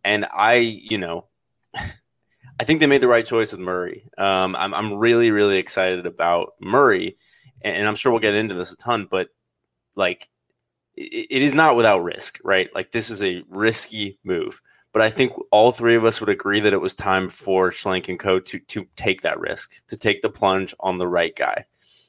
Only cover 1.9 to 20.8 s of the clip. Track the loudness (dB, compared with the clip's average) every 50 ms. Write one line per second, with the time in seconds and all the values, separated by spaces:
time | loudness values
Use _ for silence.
1.9 | -12 _ _ _ _ _ _ _ _ _ _ -16 -10 -6 0 0 2 4 4 6
2.9 | 6 6 6 6 4 4 2 2 0 0 0 -2 -4 -8 -8 -6 -4 -4 -6 -6
3.9 | -10 -14 -18 -16 _ -2 0 0 2 2 0 0 -2 -2 -4 -4 -4 -4 -4 -4
4.9 | -4 0 2 4 4 4 4 4 4 4 4 2 2 0 -2 -2 -2 -2 0 0
5.9 | 0 -2 -4 -8 -6 -2 0 0 0 0 -2 -4 -10 -14 -6 0 2 4 4 4
6.9 | 4 2 -2 -6 -10 _ _ _ _ _ _ -20 _ _ -6 -6 -4 -2 -2 -2
7.9 | -2 -2 0 0 0 2 2 2 0 0 0 -2 -4 -6 -8 -10 -12 -12 -6 -4
8.9 | -4 -4 -4 -4 -4 -4 -4 -4 _ _ _ _ _ _ _ _ _ _ _ _
9.9 | -6 -2 -2 -2 -2 -6 -12 _ _ _ _ _ _ _ _ _ _ _ _ _
10.9 | -18 -16 -16 -12 -10 -10 -8 -4 -2 0 0 2 2 4 4 4 4 4 4 4
11.9 | 4 4 2 -2 -8 -10 -12 -14 -14 -10 -4 0 0 0 0 -2 -4 -10 -10 _
12.9 | -6 -6 -6 -6 -6 -4 -2 -2 -4 -4 -10 _ -6 -2 0 0 0 -2 -4 -6
13.9 | -8 -8 -10 -10 -10 _ -6 -4 -4 -4 -4 -6 -10 -14 _ _ _ _ _ _
14.9 | 0 2 2 2 2 0 0 -2 -2 -6 -4 2 4 6 6 6 4 2 2 4
15.9 | 4 4 4 2 0 0 0 -2 -2 -2 0 -2 0 2 2 2 2 2 -2 -4
16.9 | -6 -6 -2 0 0 0 0 -4 -8 -10 -4 0 2 2 2 2 0 -4 -6 -4
17.9 | -4 -4 -4 -6 -10 -6 -2 0 0 0 -2 -4 -14 -14 -14 -12 -12 -12 -12 _
18.9 | _ -6 -2 -2 -2 -2 -2 -4 -4 -4 -6 -8 -8 -8 -12 -18 -20 -20 _ -16
19.9 | -12 -4 -2 -2 0 0 -2 -6 -4 0 0 2 2 2 -2 -6 -8 -6